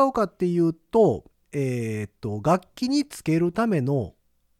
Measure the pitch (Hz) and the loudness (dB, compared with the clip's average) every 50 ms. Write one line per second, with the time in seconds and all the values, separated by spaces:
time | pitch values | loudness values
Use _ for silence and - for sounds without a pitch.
0 | 269 269 262 240 208 190 - _ 185 180 175 175 170 165 160 - _ _ - 226 | 2 2 2 0 -2 -2 -2 _ -2 0 2 2 2 2 0 -4 _ _ 2 4
1 | 214 156 110 76 - - _ _ _ _ - 143 135 131 123 120 113 110 110 107 | 4 4 4 0 -6 -14 _ _ _ _ -6 -4 -4 -2 -2 -4 -4 -4 -4 -6
2 | 107 - _ _ - 110 104 107 101 147 175 185 - _ _ - 254 247 277 294 | -6 -8 _ _ -8 -8 -6 -2 0 0 0 0 -2 _ _ -6 -4 -2 0 -2
3 | 277 - - - - 160 160 165 175 175 170 220 233 226 196 151 123 135 143 135 | -2 -4 -8 -8 -4 -2 0 0 0 0 0 -2 -2 0 0 0 0 0 -2 -2
4 | 104 85 - _ _ _ _ _ _ _ _ _ | -2 -4 -10 _ _ _ _ _ _ _ _ _